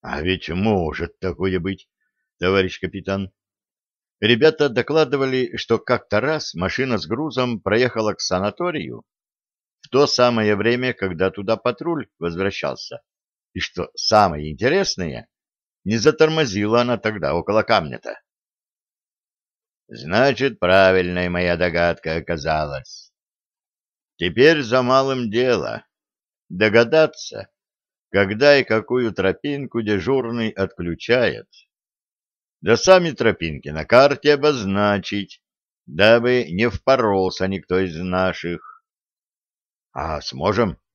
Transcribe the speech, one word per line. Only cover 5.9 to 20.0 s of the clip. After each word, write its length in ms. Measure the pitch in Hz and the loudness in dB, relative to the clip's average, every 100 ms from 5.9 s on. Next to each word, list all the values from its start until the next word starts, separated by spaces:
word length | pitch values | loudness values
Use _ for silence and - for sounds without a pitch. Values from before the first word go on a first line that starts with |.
| 123 - 104 | -4 0 -2
раз 340 | 131 156 - 80 | 0 -4 -6 -6
машина 420 | 92 107 135 110 | -4 -4 -4 -4
с 80 | 78 | -4
грузом 560 | 113 156 120 127 113 | -6 -4 -4 -4 -4
проехала 520 | - 110 123 117 107 | -2 0 0 0 -4
к 60 | 95 | -4
санаторию 840 | - 92 101 - 175 156 85 - _ _ _ _ _ _ _ _ | -4 -2 -4 -4 -6 -6 -10 -14 _ _ _ _ _ _ _ _
в 80 | - | -2
то 180 | 131 143 | 2 2
самое 480 | - 123 117 107 101 | 2 2 2 2 2
время, 380 | 107 123 127 | 0 0 -2
когда 360 | 120 95 82 95 | -4 -6 -2 -2
туда 260 | - 98 110 | -2 -4 -2
патруль 540 | 123 - 165 165 - _ | -4 -6 -6 -6 -8 _
возвращался. 840 | 85 85 95 - 73 62 - 64 _ _ _ _ _ | -8 -4 -4 -4 -8 -8 -14 -16 _ _ _ _ _
И 60 | 92 | -10
что 320 | - - - - | -8 -8 -10 -6
самое 560 | - 110 98 76 76 | 2 4 4 0 -8
интересное, 760 | 73 123 185 190 - 85 62 - _ _ _ _ _ | -4 0 0 -2 -6 -8 -10 -16 _ _ _ _ _
не 140 | 92 110 | -4 2
затормозила 840 | 120 - 156 160 135 98 104 117 | 2 4 2 2 -2 -2 0 2
она 160 | 123 117 | 2 -2
тогда 380 | 110 107 73 85 | -2 -4 -2 -2
около 260 | 85 107 | 0 0
камня-то. 580 | 104 110 78 58 - - _ _ _ _ _ _ _ _ _ _ _ _ _ _ _ _ _ | 2 0 0 -10 -14 -16 _ _ _ _ _ _ _ _ _ _ _ _ _ _ _ _ _
Значит, 680 | 58 | -16